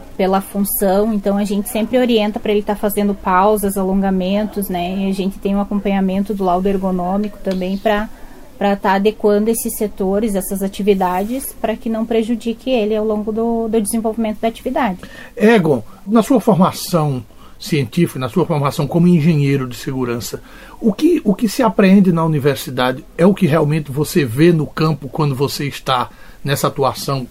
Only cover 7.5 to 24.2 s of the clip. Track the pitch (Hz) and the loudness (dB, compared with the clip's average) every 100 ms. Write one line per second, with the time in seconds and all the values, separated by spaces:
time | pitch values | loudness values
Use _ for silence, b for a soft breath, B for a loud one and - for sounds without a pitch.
7.5 | 185 185 196 226 208 220 B B B B | -4 -4 -2 0 -2 -2 B B B B
8.5 | - 202 202 208 196 208 208 208 208 214 | -4 -2 0 0 2 2 2 2 2 2
9.5 | 226 226 - 214 - 190 196 226 196 190 | 0 -4 -4 -4 -2 -2 0 0 -2 -4
10.5 | 196 190 196 202 190 180 180 208 262 - | -4 -4 0 2 2 2 0 -4 -6 -8
11.5 | - 214 226 226 220 226 226 220 233 233 | -6 -6 -4 -4 -4 0 0 0 -2 -4
12.5 | 226 262 247 208 214 214 214 208 220 233 | -6 -2 0 0 0 0 -2 -2 -2 -2
13.5 | 226 226 226 202 233 220 220 220 220 226 | -2 0 0 0 -2 -2 -2 -4 -2 -4
14.5 | 233 262 294 233 180 B B B - 208 | -4 -4 -2 -2 -4 B B B 0 4
15.5 | 226 160 127 B B - 226 202 254 - | 4 4 0 B B 0 0 4 2 4
16.5 | 165 170 - - 170 151 127 - b b | 4 2 0 -2 0 0 -2 -8 b b
17.5 | b - 151 127 - 165 139 127 180 151 | b -4 -2 0 0 0 0 -4 0 0
18.5 | 151 143 - 147 170 175 175 156 151 139 | 0 0 -2 0 2 4 6 4 4 2
19.5 | 139 127 123 - 131 120 117 - - B | 0 -2 -8 -6 -4 -2 -4 -6 -10 B
20.5 | B B B 226 - 311 349 208 190 226 | B B B -2 2 2 2 2 0 0
21.5 | - 226 196 190 196 190 170 160 151 139 | 2 2 4 6 8 6 4 2 2 2
22.5 | 131 - 127 127 131 - - 175 196 165 | 0 -4 -2 0 -2 -8 2 2 4 2
23.5 | 160 147 156 147 127 147 - | 4 2 0 -2 -4 -2 0